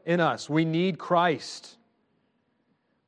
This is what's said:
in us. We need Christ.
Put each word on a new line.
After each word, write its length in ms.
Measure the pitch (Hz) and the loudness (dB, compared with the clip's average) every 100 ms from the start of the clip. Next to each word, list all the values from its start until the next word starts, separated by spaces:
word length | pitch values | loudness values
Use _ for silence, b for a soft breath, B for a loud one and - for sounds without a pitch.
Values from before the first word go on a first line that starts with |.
| 165 | -2
in 140 | 175 | 2
us. 280 | 160 113 - | 2 0 -2
We 160 | 151 | 0
need 360 | 160 160 185 160 | 0 0 0 -2
Christ. 760 | - 175 175 135 - - - - _ _ _ _ _ _ _ _ _ _ _ _ | 0 2 2 0 -6 -16 -18 -20 _ _ _ _ _ _ _ _ _ _ _ _